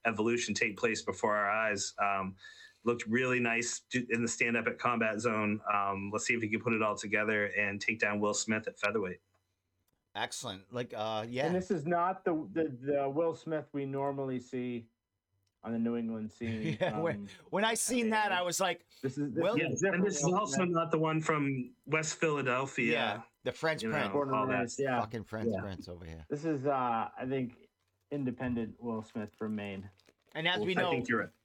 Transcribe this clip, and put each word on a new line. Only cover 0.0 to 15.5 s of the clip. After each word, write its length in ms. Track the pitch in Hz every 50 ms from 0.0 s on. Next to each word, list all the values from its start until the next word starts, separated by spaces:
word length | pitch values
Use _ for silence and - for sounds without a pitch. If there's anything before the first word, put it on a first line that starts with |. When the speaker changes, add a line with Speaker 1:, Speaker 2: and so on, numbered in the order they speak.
| -
Speaker 1:
evolution 480 | 117 107 101 107 117 120 120 120 - 101
take 240 | - 123 110 98
place 240 | - - 113 107 104
before 340 | - - 95 - - 110 104
our 140 | 107 104 101
eyes. 440 | 107 110 110 110 104 98 - - - -
Um, 340 | 101 101 98 95 95 95 95 - - - - - - - _ _ _
looked 220 | 117 120 117 -
really 320 | 107 113 127 127 127 127 123
nice 420 | 120 117 113 117 117 117 - - _ _
d-, 160 | - 127 120 120
in 120 | 113 117
the 60 | 120
stand-up 400 | 113 - - 127 117 117 117 113
at 120 | 120 117 -
Combat 400 | - 123 120 113 113 110 107 104
Zone. 400 | 104 120 110 107 107 107 104 107 - 104
Um, 380 | 104 101 101 98 98 98 98 101 98
let's 120 | 127 -
see 80 | - 123
if 80 | 113
he 60 | 113
can 140 | 104 110 107
put 120 | - 123 113
it 80 | 107
all 140 | 110 107 104
together 520 | - - 101 104 104 107 110 107 104 104 101 92 101
and 200 | 104 101 101 104
take 180 | - - 110 110
down 200 | 113 104 104 104
Will 140 | 104 104 101
Smith 340 | - - - 110 110 113
at 120 | - - -
featherweight. 400 | - 104 104 110 98 92 87 - _ _ _ _ _ _ _ _ _ _ _ _ _ _ _ _ _ _ _
Speaker 2:
Excellent. 480 | 101 117 127 - - 139 117 95 95 98 _ 120
Like, 200 | 120 123 113 123
uh, 280 | 110 107 110 110 107 110 117
yeah. 160 | 120 127 139
Speaker 3:
And 100 | 165 180
this 160 | 185 180 -
is 140 | 196 160 143
not 400 | 170 175 170 175 185 190 - -
the, 220 | 185 165 156 147 95 104
the, 220 | 165 160 151 131 120
the 280 | 131 143 143 143 139 139
Will 260 | 139 151 170 165 160
Smith 300 | - - 160 160 151 139 -
we 140 | - 143 139
normally 540 | 135 135 135 139 143 139 139 135 131 131 123
see 480 | 123 - - 127 123 123 120 117 113 _ _ _ _ _ _ _ _ _ _ _ _ _